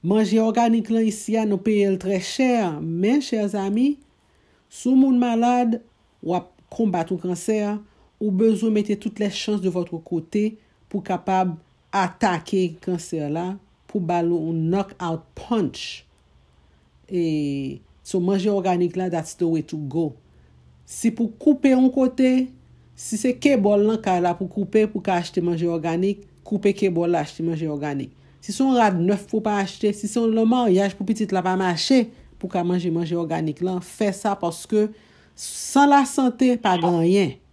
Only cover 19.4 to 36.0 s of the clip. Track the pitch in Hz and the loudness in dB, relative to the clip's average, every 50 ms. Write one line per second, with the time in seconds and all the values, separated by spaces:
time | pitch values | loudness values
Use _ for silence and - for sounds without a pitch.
19.4 | 180 165 165 160 156 - - 156 151 139 131 165 165 151 127 - _ _ _ - | -2 0 0 0 -2 -4 -8 -8 -8 -4 -4 -2 -2 -4 -4 -10 _ _ _ -20
20.4 | - _ _ - _ - _ _ _ - - - - 233 226 - 233 226 - - | -20 _ _ -20 _ -20 _ _ _ -16 -14 -2 -2 -2 0 0 -4 -4 -4 0
21.4 | - 302 294 262 - 277 262 254 262 262 254 277 262 254 254 - 262 254 254 254 | 2 2 2 4 4 4 4 6 4 4 4 2 0 0 2 2 2 4 4 2
22.4 | 262 254 - - - _ - _ _ _ _ - - - 226 208 - 254 247 247 | 0 -2 -6 -18 -20 _ -20 _ _ _ _ -16 -10 -6 -6 -2 0 -2 -2 2
23.4 | - 285 277 233 196 208 208 202 202 214 226 220 220 202 185 175 175 175 170 170 | 2 4 4 4 4 4 4 4 4 2 0 0 0 0 0 2 2 0 0 -2
24.4 | 190 180 - - 202 - - 220 214 214 214 202 - - 185 175 170 - - 190 | -6 -6 -4 -6 -6 2 2 2 2 2 0 -6 -2 -2 -2 -2 -2 -2 -4 -2
25.4 | 175 170 175 160 170 170 170 165 156 170 165 170 185 196 202 202 - - _ _ | -2 0 0 0 0 -2 -2 -2 -2 -2 -2 0 0 0 -2 -4 -8 -20 _ _
26.4 | _ - 208 196 208 202 196 196 - 190 175 170 170 170 175 165 147 - - - | _ -6 -6 0 2 0 0 2 0 0 0 0 0 2 0 0 0 -4 -6 -6
27.4 | 165 165 170 156 165 156 147 143 147 147 143 139 131 131 - - - - - _ | -4 -4 -2 -2 -4 -4 -4 -4 -6 -4 -4 -6 -6 -8 -12 -20 -20 -20 -20 _
28.4 | - - 196 - 262 269 262 240 226 208 190 170 170 180 208 196 208 - - 220 | -12 -12 -2 0 2 2 4 4 4 4 4 2 2 2 0 0 -2 -4 -4 -2
29.4 | 208 220 208 202 196 190 - - - 208 208 208 - 202 - 247 233 226 220 226 | -2 0 -2 -2 -2 -4 -6 -4 -2 -2 -2 -2 -8 -4 -2 0 0 2 2 2
30.4 | 226 220 247 254 240 220 185 190 202 196 190 - 196 185 220 220 220 190 190 185 | 2 2 2 2 4 4 4 4 2 0 -2 -6 -4 -4 -2 -2 -2 -2 -2 -2
31.4 | 175 185 185 190 190 180 175 165 - - 269 262 226 226 - - - - - - | 0 0 0 0 0 0 0 -2 0 4 4 4 4 2 -6 -20 -20 -20 -16 -12
32.4 | - 180 - 190 175 175 180 180 170 180 160 165 175 156 170 170 170 156 165 160 | -12 -6 -4 -2 0 0 0 0 0 0 -2 -2 -2 -2 -2 -4 -2 -2 -2 -2
33.4 | 160 156 147 - 175 185 185 180 180 - - - 220 202 190 202 - 214 196 196 | -2 -4 -4 -4 -4 -4 -4 -4 -6 -10 -4 -2 -2 -2 -2 -2 -2 -4 -2 -2
34.4 | - 170 165 - - - 214 214 208 214 214 - _ _ _ _ _ _ _ - | -4 -4 -4 -6 -8 -2 0 2 2 0 -2 -12 _ _ _ _ _ _ _ -14
35.4 | - - - - - - - 277 277 285 285 285 | -14 -12 -10 -10 -10 0 4 4 6 6 6 4